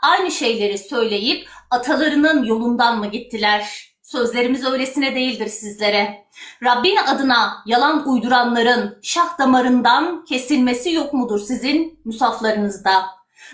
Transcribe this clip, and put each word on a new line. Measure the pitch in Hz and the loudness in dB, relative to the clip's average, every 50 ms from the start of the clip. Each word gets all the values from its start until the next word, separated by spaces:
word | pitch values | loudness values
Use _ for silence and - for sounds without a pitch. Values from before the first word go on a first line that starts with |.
aynı | - 302 349 403 381 339 | 2 2 2 2 0 -2
şeyleri | - - 285 233 226 202 202 208 202 202 | -2 -2 -2 -2 0 0 -2 -2 -2 -4
söyleyip | - - 277 240 226 214 208 202 208 262 359 359 - - - - - - | -8 -6 -4 -2 -2 0 -2 -2 -2 -2 -4 -4 -6 -14 -20 -20 -6 -4
atalarının | 247 240 240 269 311 254 311 302 285 294 294 311 320 277 233 | -4 -2 0 0 0 0 0 2 2 4 4 4 4 2 2
yolundan | 220 220 226 233 240 240 240 240 233 220 214 | 0 0 0 0 0 0 2 2 2 2 0
mı | 208 | -4
gittiler? | 208 202 247 - - - 220 214 208 214 208 208 - - - - - _ _ | -6 -6 -8 -10 -10 -6 -2 0 2 2 0 -2 -6 -12 -14 -18 -20 _ _
Sözlerimiz | - - - 262 233 - 233 247 247 254 262 254 254 | -16 -8 -4 -2 -2 -2 0 0 0 0 0 -2 -2
öylesine | 262 262 254 262 262 - 294 269 269 262 | -2 -2 -2 -2 -2 -2 -2 -2 0 0
değildir | 254 254 254 226 202 214 | -2 -2 -2 -2 -4 -6
sizlere. | 208 - - 214 208 202 - 208 208 208 202 208 208 - - - _ _ - - - - - 240 | -8 -8 -8 -10 -10 -6 -4 -2 0 2 0 0 -2 -6 -10 -18 _ _ -20 -20 -20 -10 -2 0
Rabbin | 247 247 247 311 370 403 | 0 2 2 2 2 2
adına | 427 - 277 269 - 277 262 247 233 220 - - - - | 2 2 0 0 0 2 2 2 2 2 0 -4 -8 -4
yalan | 208 233 247 269 302 311 294 - 277 | 0 2 2 4 2 2 0 0 0
uyduranların | 254 233 208 247 254 247 240 240 233 233 226 240 247 226 202 202 - - | 0 0 2 2 2 4 4 2 2 2 2 2 2 2 0 -4 -6 -10
şah | - - - 330 339 330 - - | -10 -4 -2 0 0 0 0 0
damarından | 269 254 254 254 247 254 247 247 220 233 247 277 311 349 349 311 - | 2 4 4 4 4 4 2 4 4 4 4 2 2 0 -4 -6 -6
kesilmesi | - 262 254 254 - 294 254 247 247 247 240 - 349 | -4 -4 -4 -2 0 0 2 2 0 0 -2 -2 -2
yok | 330 330 285 285 | -2 -2 -2 -2
mudur | - 262 233 202 208 202 | -2 -2 -2 -2 -2 -4
sizin | 208 - 254 208 240 277 294 320 330 - - - - | -2 -4 -4 -4 -2 0 0 0 0 -2 -8 -12 -10
musaflarınızda? | 226 220 - 277 226 220 - 226 220 208 208 208 202 196 - - 190 190 185 180 - - - _ _ _ - - - | -8 -4 0 0 0 0 0 -2 -2 0 0 -2 -2 -4 -2 0 2 2 2 0 -2 -8 -16 _ _ _ -20 -20 -10